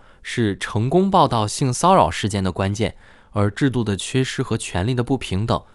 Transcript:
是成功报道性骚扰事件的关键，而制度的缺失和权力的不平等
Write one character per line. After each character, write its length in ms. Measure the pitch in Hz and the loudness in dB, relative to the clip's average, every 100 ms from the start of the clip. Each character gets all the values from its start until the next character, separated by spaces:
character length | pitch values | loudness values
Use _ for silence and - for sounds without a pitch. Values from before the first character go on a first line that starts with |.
| - - | -14 -20
是 360 | - - 107 95 | -8 -2 0 -2
成 320 | - - 120 | -4 -2 2
功 200 | 180 196 | 2 4
报 160 | 185 139 | 4 4
道 220 | 117 104 | 2 -2
性 240 | - 135 | -2 -2
骚 220 | 123 170 | 2 4
扰 160 | 185 80 | 4 4
事 180 | - 107 | 0 -2
件 160 | 98 | 0
的 80 | 95 | -2
关 220 | 87 98 | 0 -2
键， 220 | 101 104 - - - - | -2 -4 -6 -20 -20 -8
而 200 | 104 104 | 0 0
制 200 | - 143 | 2 0
度 120 | 120 | 0
的 140 | 107 98 | -2 -2
缺 260 | - 131 | -2 -2
失 200 | 127 - | -2 -2
和 160 | 131 110 | -4 -4
权 280 | - 90 104 | -4 -2 0
力 80 | |
的 80 | 123 | 0
不 140 | 120 131 | 0 -2
平 300 | - 92 113 | -2 -2 0
等 160 | 104 - | -2 -4